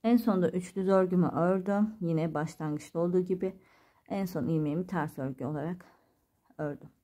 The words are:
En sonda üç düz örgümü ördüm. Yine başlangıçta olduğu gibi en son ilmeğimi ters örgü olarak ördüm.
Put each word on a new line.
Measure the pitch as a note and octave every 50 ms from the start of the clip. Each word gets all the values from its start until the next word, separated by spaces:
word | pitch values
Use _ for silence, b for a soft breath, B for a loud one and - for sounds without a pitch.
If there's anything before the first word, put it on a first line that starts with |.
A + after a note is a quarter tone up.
| -
En | A3+ A#3+
sonda | A#3+ A#3 A#3 G3 F#3 F3 D#3+
üç | - F#3 F3+ - -
düz | G3 F#3 F#3+
örgümü | G3 F#3+ F#3 F#3 F3+ F3+ E3+ -
ördüm. | - C#3+ E3+ F3+ F#3+ F#3+ F3+ G3+ G3+ G3+ G#3+ A3 A3 -
Yine | F3+ E3 E3 D#3+ E3 E3 D3+
başlangıçta | D3 D3+ D#3 - _ D#3 D3+ D3 D3 - - - E3
olduğu | E3+ F3 F3+ F3+
gibi | F3+ F#3 F#3 F3+ F#3+ F#3+ F#3+ b b b b b b b b b b -
en | G3 G3 G3
son | F3 - - - E3
ilmeğimi | E3 D#3 D3+ D3 D3 E3+ F#3
ters | F#3 F#3+ E3+ D3 D3+ - -
örgü | C3+ C3+ C3+ - B2+
olarak | C3+ D3+ D3 C#3 E3 F3+ F3+ - - b b b b b b b b b b b _ _ -
ördüm. | D3+ D3 C#3+ - - - _ _